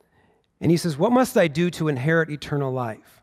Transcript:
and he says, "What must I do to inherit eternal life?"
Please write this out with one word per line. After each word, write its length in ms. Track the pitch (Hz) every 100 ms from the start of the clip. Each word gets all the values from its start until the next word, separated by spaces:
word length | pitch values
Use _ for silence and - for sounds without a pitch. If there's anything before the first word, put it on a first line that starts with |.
| _ _ _ _ _ - 165
and 60 |
he 60 | 170
says, 200 | 175 139
"What 140 | 208
must 260 | 247 254 233
I 100 | 175
do 220 | 139 175
to 180 | - 156
inherit 420 | 135 143 165 160
eternal 400 | 147 - 147 139
life?" 500 | 127 117 107 _ _